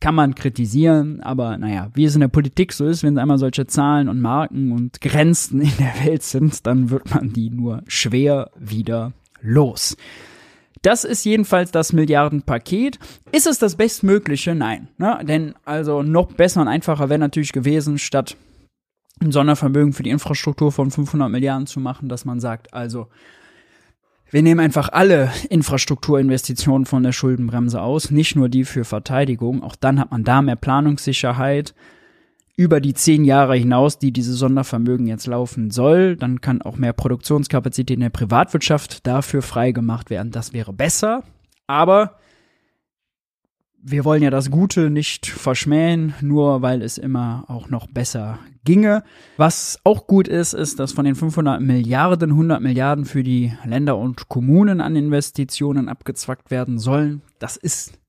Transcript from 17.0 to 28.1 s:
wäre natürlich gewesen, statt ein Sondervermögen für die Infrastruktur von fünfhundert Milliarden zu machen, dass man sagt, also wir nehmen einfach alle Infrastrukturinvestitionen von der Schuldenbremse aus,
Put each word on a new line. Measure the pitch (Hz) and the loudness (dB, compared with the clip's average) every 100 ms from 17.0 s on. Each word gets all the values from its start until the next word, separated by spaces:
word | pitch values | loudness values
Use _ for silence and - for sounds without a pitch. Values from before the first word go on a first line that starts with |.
| 139 | 0
wäre | 151 | 0
natürlich | 147 156 147 | 0 -2 -4
gewesen, | 139 127 156 147 147 | -2 0 0 0 -4
statt | - 139 - - _ _ _ _ _ _ _ _ | -2 -4 -4 -10 _ _ _ _ _ _ _ _
ein | 156 | 0
Sondervermögen | 143 143 147 143 139 147 | 2 4 2 2 2 2
für | 139 | 0
die | - | -2
Infrastruktur | 139 - 143 - 143 151 | -4 -2 -4 -4 0 0
von | 143 135 | 0 -2
fünfhundert | 131 143 151 131 | -2 -2 -2 -2
Milliarden | 120 135 135 139 | 0 -2 -2 -6
zu | - | -6
machen, | 131 127 135 | -8 -8 -10
dass | 123 | -10
man | 135 123 | -8 -6
sagt, | 120 113 - | -6 -8 -12
also | - 120 120 110 _ - _ _ _ _ _ _ _ _ _ _ | -12 -10 -10 -12 _ -20 _ _ _ _ _ _ _ _ _ _
wir | 147 | 4
nehmen | 160 170 | 6 6
einfach | 160 143 139 | 4 0 0
alle | - 196 165 131 - - | 2 4 4 2 -2 -2
Infrastrukturinvestitionen | 170 143 139 - 139 - 143 135 131 - 120 - 135 131 | 0 0 -2 -2 -4 0 2 2 0 -4 -2 0 2 2
von | 135 | 2
der | 127 | 0
Schuldenbremse | 127 135 127 120 120 120 117 | 0 0 0 -2 -2 -2 -2
aus, | 104 151 - | -2 -4 0